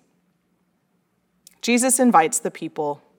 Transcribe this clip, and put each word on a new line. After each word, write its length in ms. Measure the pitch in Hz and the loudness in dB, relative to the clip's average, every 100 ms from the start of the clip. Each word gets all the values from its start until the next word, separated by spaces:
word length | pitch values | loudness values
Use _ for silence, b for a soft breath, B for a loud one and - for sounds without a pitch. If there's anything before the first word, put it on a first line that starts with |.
| _ _ _ _ _ _ _ _ _ _ _ _ _ _ - _ | _ _ _ _ _ _ _ _ _ _ _ _ _ _ -20 _
Jesus 380 | - 240 262 247 | -2 0 0 2
invites 400 | 254 175 160 - | 4 4 2 -2
the 100 | 196 | -8
people 540 | - 160 - 147 139 _ | -8 -12 -8 -8 -8 _